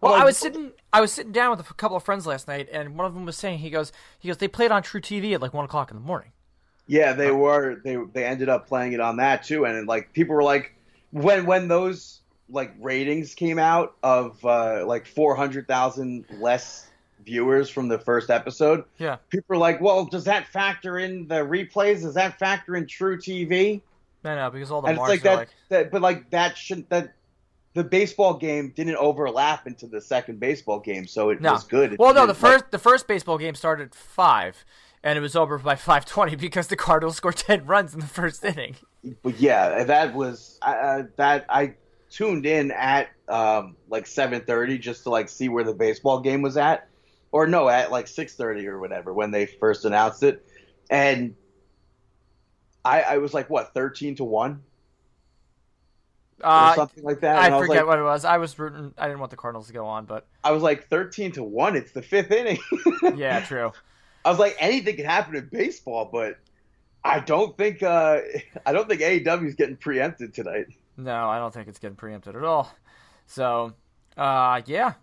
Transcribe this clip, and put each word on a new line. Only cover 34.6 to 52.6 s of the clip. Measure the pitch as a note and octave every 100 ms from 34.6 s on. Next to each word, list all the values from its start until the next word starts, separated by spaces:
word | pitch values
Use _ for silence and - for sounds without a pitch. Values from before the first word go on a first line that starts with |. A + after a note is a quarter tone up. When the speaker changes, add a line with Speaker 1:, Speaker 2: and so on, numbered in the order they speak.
| - _ _ _
Speaker 1:
and | D3 D3+
it |
was | D3 D#3
over | D#3 D3
by | C3+
five | C#3 - D3+ -
twenty | - F#3+
because | D3+ E3 F#3+ E3+
the | G3
Cardinals | - D#3+ D#3+ D#3+
scored | F3+ F3
ten | - G#3 C#3
runs | G3 F3+
in | D3
the | D3
first | - F3 -
inning. | G3+ D#3 B2 C3 _ _ B2+ B2
Speaker 2:
But | B2+ A2+
yeah, | C3+ A2+ F2+ F2
that | A#2+ D3 D#3
was, | B2 C3 A#2+ - _
I, | -
I, | B2+ C#3 C3+ B2 -
that | C#3+ C#3+ C#3
I | C3 C#3+ - _ _ _
tuned | - G#3+ E3+ C#3
in | D#3 C#3
at, | G#2+ C3 C#3 - _ -
um, | A2+ A2 A2 G2 - _
like, | A2 -
seven | - C3 B2
thirty | - A#2 B2 C3+
just | A#2+ A#2
to, | -
like, | A#2 G#2+
see | - C3
where | A#2
the | A2+
baseball | G#2 A2 G#2+ C#3 C3
game | C3 C3+
was | C#3 C3+
at, | D3 D#3 - _ _ _ _
or | D3+ D#3+
no, | F3 C3+
at, | B2 B2
like, | B2 -
six | - B2+
thirty | - A#2+ G#2+ G2+
or | G2
whatever | F#2 F#2+ F2+
when | F#2+ G#2+
they | G#2
first | G2+ - A2 G#2
announced | A2 G#2 A2 -
it, | C#3+ C3+ _ _ _ _ _
and | C#3+ C#3 C3 A#2+ A2 _ _ _ _ _ _ _ _ _ _ _ _